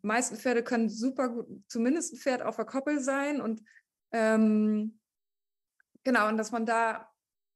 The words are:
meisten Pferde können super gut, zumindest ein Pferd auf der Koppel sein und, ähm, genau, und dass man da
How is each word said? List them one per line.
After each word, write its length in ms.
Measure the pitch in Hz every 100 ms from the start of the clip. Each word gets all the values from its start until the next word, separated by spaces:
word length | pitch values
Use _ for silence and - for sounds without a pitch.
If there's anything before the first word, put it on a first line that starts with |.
meisten 320 | 208 226 247 220
Pferde 280 | 262 247
können 260 | 233 240 226
super 400 | 220 247 262 262
gut, 180 | 233 - - _
zumindest 460 | 240 233 330 -
ein 40 | 254
Pferd 260 | - 247
auf 140 | - -
der 80 | 220
Koppel 340 | 269 269 294
sein 420 | 262 269 285 294
und, 220 | 220 220 - - _ _ _
ähm, 880 | 226 220 220 220 214 214 214 214 - _ _ _ _ _ _ _ _ _ _
genau, 240 | - 240 214
und 100 | 220
dass 140 | 220
man 140 | 233 226
da 440 | 226 226 214 - _ _ _ _